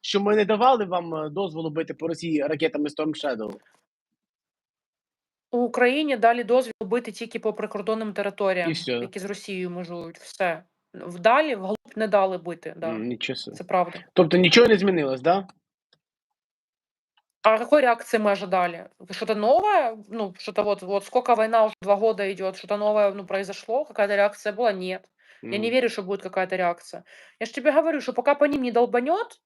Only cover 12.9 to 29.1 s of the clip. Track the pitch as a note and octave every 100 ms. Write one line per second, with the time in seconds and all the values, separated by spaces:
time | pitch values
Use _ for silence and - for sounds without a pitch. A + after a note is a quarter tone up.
12.9 | A2+ A#2 A#2+ - B2+ - - F3+ F#3 F3
13.9 | F3+ - - E3+ F3 F3+ A#3 A#3+ G#3 G3
14.9 | F3+ C#3 C3 C#3 F#3+ F#3+ _ _ _ _
15.9 | _ _ _ _ _ _ _ _ _ _
16.9 | _ _ _ _ _ A3 A3 A#3+ D4 B3+
17.9 | A3+ - A3+ G#3+ G3+ F#3+ F#3 F3 E3+ -
18.9 | _ F#3 G3 A3 G#3 G#3+ D#4 G#4 G4 B3+
19.9 | A3+ G#3 A3+ G3+ F#3 - G3+ G#3 G3 F#3
20.9 | G3+ G3 B3+ B3 A#3 A3 A3+ A3 - F#3+
21.9 | G3+ A3 G3+ G3 F#3+ F#3+ F#3+ F#3 G#3 G#3
22.9 | G#3+ G3+ G3 F#3+ F#3+ G3 G3 - A#3+ D4+
23.9 | - G3+ G3+ G#3 G#3 G#3+ G#3 A#3+ F#3+ F#3
24.9 | F#3 _ _ _ _ - G3+ A3+ B3+ A#3+
25.9 | A3+ F#3 G3 F#3 F#3 F#3 F#3 F3 F3 -
26.9 | - _ - - _ A#3 - C4 C#4+ D#4+
27.9 | D#4 B3 B3 A#3+ C#4+ D4 C#4+ B3 A3+ A#3+
28.9 | A#3+ B3+